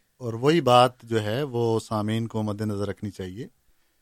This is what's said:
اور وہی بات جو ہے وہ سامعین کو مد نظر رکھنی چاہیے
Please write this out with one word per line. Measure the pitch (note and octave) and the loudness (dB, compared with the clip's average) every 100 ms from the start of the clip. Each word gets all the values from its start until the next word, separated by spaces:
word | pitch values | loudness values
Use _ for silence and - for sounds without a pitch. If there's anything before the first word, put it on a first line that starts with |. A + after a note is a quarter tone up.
| _ - | _ -14
اور | B2 | -10
وہی | A2+ C3+ E3+ | -2 2 2
بات | B2+ B2 B2+ - | 6 6 6 2
جو | A#2 A2+ | -4 -2
ہے | G#2 A#2 | -2 -4
وہ | D3 A#2+ A#2 A2+ | -4 -2 0 0
سامعین | - A2 G#2 A2+ A2+ | -2 -4 -2 -2 -2
کو | A2 | -4
مد | G#2+ G2+ | -4 -4
نظر | G#2+ G2+ G2+ | -4 -4 -6
رکھنی | F#2+ G#2 | -6 -10
چاہیے | - F#2 F#2+ D#3 _ _ _ _ _ | -10 -12 -12 -16 _ _ _ _ _